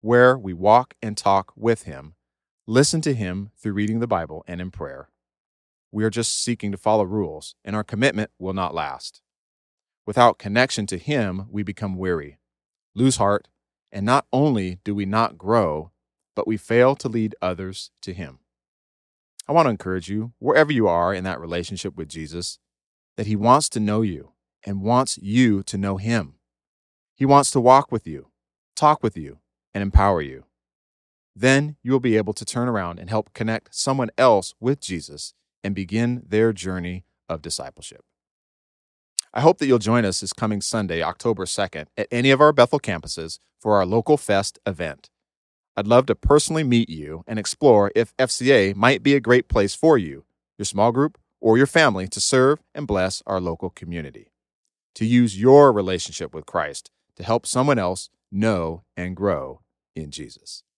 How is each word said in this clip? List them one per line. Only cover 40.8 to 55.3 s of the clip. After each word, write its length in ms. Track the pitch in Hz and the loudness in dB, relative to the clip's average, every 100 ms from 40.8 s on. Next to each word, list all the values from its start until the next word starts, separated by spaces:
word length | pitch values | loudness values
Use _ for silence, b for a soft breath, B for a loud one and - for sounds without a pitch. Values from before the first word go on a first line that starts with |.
| 98 82 | -4 -4
October 440 | 82 - 120 101 92 | -4 -4 -4 -4 -6
second, 420 | - 98 78 76 - | -4 -6 -6 -14 -10
at 120 | 104 | -6
any 200 | 120 135 | 0 2
of 120 | 135 | 6
our 100 | 151 | 6
Bethel 280 | 147 120 143 | 6 4 4
campuses 580 | - 82 - - 80 - _ _ | -4 -8 -8 -12 -12 -14 _ _
for 180 | 110 104 | 0 2
our 100 | 92 | 2
Local 320 | 110 110 151 | 0 2 0
Fest 400 | - 98 98 - - | 2 -2 -2 -8 -10
event. 420 | 87 82 69 _ _ _ _ _ _ _ - | -6 -8 -10 _ _ _ _ _ _ _ -8
I'd 100 | 104 | 2
love 200 | 120 135 | 2 4
to 100 | - | -2
personally 480 | - 147 - 160 | 2 2 2 -4
meet 260 | 147 120 117 | 0 0 0
you 320 | 80 73 80 | -6 -12 -14
and 140 | 92 110 | -10 -8
explore 540 | 101 - 147 107 101 | -8 2 6 6 6
if 180 | 107 113 - | 0 -2 -2
F 140 | 131 | -4
C 180 | - 123 | -2 2
A 240 | 131 98 | 4 4
might 260 | 98 117 120 | 2 2 2
be 140 | 135 | 2
a 60 | 139 | 0
great 260 | 117 123 - | 4 2 4
place 300 | 117 101 - | 0 0 0
for 200 | 160 143 | 4 4
you, 280 | 85 67 _ _ _ _ | 2 -10 _ _ _ _
your 60 | |
small 260 | 101 95 113 | -8 0 0
group, 280 | 120 147 _ _ _ | 2 -2 _ _ _
or 160 | 113 113 | 2 4
your 120 | 139 | 4
family 400 | 170 151 95 95 | 4 2 2 -8
to 120 | - | -4
serve 400 | - 131 131 151 _ | 0 2 4 2 _
and 100 | - | -14
bless 380 | 143 98 92 - - | -4 -2 -2 -4 -6
our 120 | 95 | -6
local 300 | 90 82 92 | -6 -8 -10
community, 600 | - 87 85 73 55 _ _ _ _ _ _ _ - | -12 -12 -12 -12 -18 _ _ _ _ _ _ _ -6
to 100 | 113 | 2
use 340 | 123 120 | 4 4